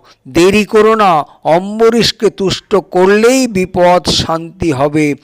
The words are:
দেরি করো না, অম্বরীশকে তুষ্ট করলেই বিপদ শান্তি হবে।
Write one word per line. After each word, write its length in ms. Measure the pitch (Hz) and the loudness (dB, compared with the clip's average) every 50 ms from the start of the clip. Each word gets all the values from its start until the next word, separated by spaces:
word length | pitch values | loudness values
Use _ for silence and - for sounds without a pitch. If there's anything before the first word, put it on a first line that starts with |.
| - _ _ _ _ 135 | -12 _ _ _ _ -6
দেরি 380 | 127 165 175 196 202 214 202 | -2 0 2 2 2 0 0
করো 300 | - 226 214 214 220 220 | 0 2 2 2 2 2
না, 280 | 220 208 190 165 151 135 - - _ - | 2 2 2 2 0 -2 -4 -10 _ -4
অম্বরীশকে 880 | 143 156 175 190 202 214 220 233 226 233 233 - - - - 226 185 | -2 -2 0 -2 -4 -2 0 0 2 2 2 0 -2 -2 -2 -4 -4
তুষ্ট 460 | - - 196 175 143 - - - 208 | -2 -2 -4 -4 -6 -6 -6 -4 -4
করলেই 720 | 185 - - - 180 185 190 208 214 220 240 262 269 254 240 | -4 -2 -2 0 0 2 2 2 2 2 2 2 2 0 -2
বিপদ 640 | 208 185 185 180 - 180 180 175 180 180 180 - | -2 -4 -4 -4 -2 0 2 2 2 0 0 -2
শান্তি 640 | - - - - 165 165 165 165 165 185 180 165 | -4 -4 -4 -4 -6 -6 -8 -12 -12 -8 -6 -4
হবে। 440 | 139 123 143 151 147 156 151 147 139 - | -2 -2 -2 -2 -2 -2 -2 -2 -4 -6